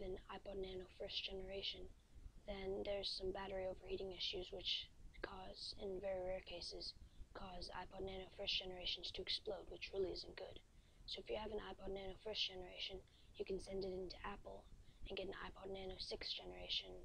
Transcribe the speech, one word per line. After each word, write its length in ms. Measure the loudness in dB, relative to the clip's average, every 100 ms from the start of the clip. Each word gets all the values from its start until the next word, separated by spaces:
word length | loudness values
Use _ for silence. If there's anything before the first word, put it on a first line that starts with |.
an 160 | -2 -2 -4
iPod 320 | -6 -4 -2
Nano 240 | -2 -2 -6 -4
first 240 | 0 0
generation, 560 | 0 0 -2 0 0 0 -4 -8 -14 -12 -10 -8
then 400 | -4 0 2 2
there's 240 | 4 4 4
some 240 | 2 2
battery 320 | 2 2 2
overheating 480 | 2 0 0 0 0
issues 400 | 2 2 2 0
which 400 | 0 4 4 2 -8 -12 -4
cause, 480 | -4 -2 -6 -4 -4 -2
in 240 | 0 2
very 160 | 2 2 2
rare 160 | 0
cases, 480 | -2 -4 -2 -2 -4 -6 -10 -10 -10
cause 400 | -6 -4 -4 -4
iPod 320 | -4 -4 -2
Nano 240 | 0 0 -4 0
first 240 | 6 6
generations 560 | 4 2 2 2 0 0
to 80 |
explode, 400 | 4 4 4 2 0
which 240 | -4 2 6
really 160 | 6
isn't 240 | 4 -2 -6
good. 240 | -6 -8 -12 -16 -16 -12 -4
So 160 | -4
if 80 | 2
you 80 | 2
have 160 | 4 2
an 80 | 0
iPod 240 | -2 0 2
Nano 240 | 0 0
first 240 | 0 4
generation, 560 | 4 2 -4 -2 -2 -2 -6 -14 -10 -2
you 80 | 2
can 80 | 2
send 320 | 2 2 4
it 80 | 2
into 240 | 0 -2 -2
Apple 400 | -4 -6 -8 -10 -12 -12 -8 -2
and 80 | 0
get 160 | 0
an 80 | 0
iPod 320 | -4 -4 -4
Nano 240 | -2 0 0
sixth 320 | 0 0 0 0
generation 560 | -2 -4 2 2 2 -4